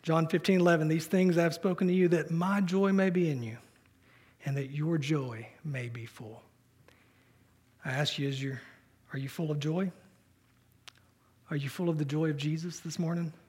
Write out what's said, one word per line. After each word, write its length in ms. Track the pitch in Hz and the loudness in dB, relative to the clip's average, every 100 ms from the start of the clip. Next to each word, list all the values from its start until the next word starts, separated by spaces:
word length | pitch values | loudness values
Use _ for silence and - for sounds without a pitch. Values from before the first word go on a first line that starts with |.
John 240 | - 160 160 | 2 2 2
fifteen 340 | 175 - 185 | 0 4 4
eleven, 280 | 175 170 156 | 6 4 4
"These 180 | 160 160 | 0 2
things 320 | 190 185 170 | 4 4 4
I 60 | |
have 100 | 170 | 2
spoken 320 | 160 196 175 185 | 0 -2 0 2
to 80 | |
you, 140 | 185 180 | 4 4
that 240 | 170 151 | 4 2
my 280 | 165 175 196 | -2 0 0
joy 320 | 185 190 196 | 2 2 4
may 180 | 196 190 | 4 4
be 200 | 180 170 | 2 2
in 140 | 135 | 0
you, 140 | 113 117 - _ _ _ _ _ _ _ | -4 -10 -18 _ _ _ _ _ _ _
and 120 | - 139 | -6 -4
that 140 | 131 | -4
your 280 | 143 156 165 | -4 -2 0
joy 500 | 139 156 131 113 113 - | 0 -2 -2 -8 -14 -12
may 260 | 156 135 120 | -8 -8 -8
be 160 | 117 | -10
full." 380 | 117 - 113 113 - _ _ _ - _ _ _ _ _ _ _ _ _ | -12 -14 -16 -16 -20 _ _ _ -20 _ _ _ _ _ _ _ _ _
I 80 | - | -6
ask 260 | 131 147 - | -2 -2 -2
you, 100 | 139 | -4
is 140 | 135 | -4
your, 180 | 135 127 - - _ _ _ | -6 -8 -14 -20 _ _ _
are 60 | 135 | -10
you 80 | 135 | -8
full 240 | - 160 | -6 -4
of 80 | 147 | -2
joy? 320 | 147 165 190 - - _ _ _ _ _ _ _ - _ _ _ _ _ _ | -2 -2 -4 -6 -20 _ _ _ _ _ _ _ -20 _ _ _ _ _ _
Are 80 | 147 | -4
you 120 | 139 | -4
full 200 | - 175 | -2 -2
of 80 | 160 | 0
the 80 | |
joy 240 | 143 151 160 | -2 0 0
of 80 | 143 | 0
Jesus 440 | 147 160 175 165 | -2 -4 -6 -10
this 180 | 170 151 | -10 -4
morning? 340 | 165 170 165 - | -2 -2 -4 -8